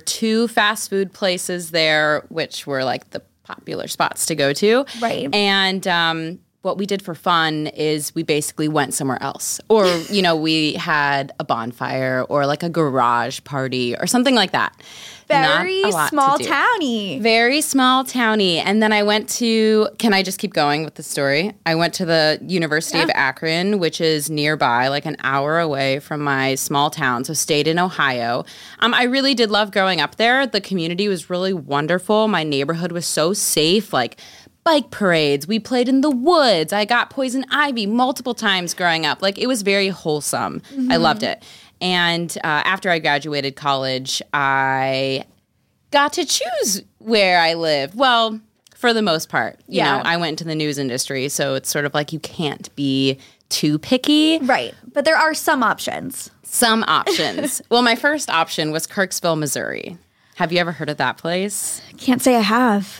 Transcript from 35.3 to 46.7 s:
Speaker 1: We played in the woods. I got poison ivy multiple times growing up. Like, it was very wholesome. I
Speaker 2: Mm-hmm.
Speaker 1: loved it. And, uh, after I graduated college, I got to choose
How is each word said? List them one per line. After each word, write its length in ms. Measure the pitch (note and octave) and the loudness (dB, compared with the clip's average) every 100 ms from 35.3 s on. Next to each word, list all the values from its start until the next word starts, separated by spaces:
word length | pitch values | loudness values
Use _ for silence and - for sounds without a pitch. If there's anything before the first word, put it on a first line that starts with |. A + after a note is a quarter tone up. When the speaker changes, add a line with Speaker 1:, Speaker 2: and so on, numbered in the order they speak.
| C#3+ D3+ | 2 0
Speaker 1:
We 120 | A3 | -4
played 300 | A3 B3+ A#3+ | 0 0 2
in 100 | C4+ | 4
the 80 | D4+ | 2
woods. 600 | B3+ C4+ F4 C4 F3+ D#3+ | 2 4 4 6 4 2
I 120 | G3+ G#3 | -2 0
got 240 | A#3+ - | 0 0
poison 360 | - C4 B3+ C4 | -2 -4 -4 -2
ivy 340 | C4+ D4 A#3+ G3+ | 0 0 0 0
multiple 480 | A#3 B3+ C4+ B3 | 2 0 0 -6
times 400 | A#3 A3 F#3+ F3 | -2 0 0 -2
growing 320 | - F3 E3 D#3 | -2 0 2 0
up. 160 | C#3 | 0
Like, 160 | G3 G3 | -2 0
it 100 | A#3+ | -2
was 140 | B3+ | 0
very 280 | G3 G3 F#3+ | 0 2 0
wholesome. 720 | F3+ E3+ D3+ C#3 A#2+ G2 - - | -2 -4 -2 -2 -2 -4 -6 -10
I 20 | C#4 | -4
Speaker 2:
Mm-hmm. 260 | B3+ E3+ | 0 2
Speaker 1:
loved 200 | E3 G#3 | 2 2
it. 200 | G#3+ - - - - _ | -2 -6 -10 -20 -20 _
And, 560 | F3+ F3+ F3 E3+ E3+ - | -2 0 0 0 -4 -6
uh, 200 | D#3+ D3 - | -2 0 0
after 240 | F#3+ F#3+ | 0 0
I 80 | E3+ | 0
graduated 560 | D#3 C#3+ D3 C#3+ C#3 C3 | 2 0 -2 -4 -4 -4
college, 680 | D3 C#3 C3 B2+ C3 - - | -2 0 -2 -4 -4 -8 -4
I 880 | D3 C3+ C3+ C3+ C3+ C3+ C3 C3+ C3+ - _ _ _ _ _ _ | 0 2 2 2 0 0 0 -2 -4 -6 _ _ _ _ _ _
got 220 | D4 D4 | 2 2
to 120 | E4+ D#4 | 0 -2
choose 560 | - D#5+ E5 G4 | -2 -2 -2 -2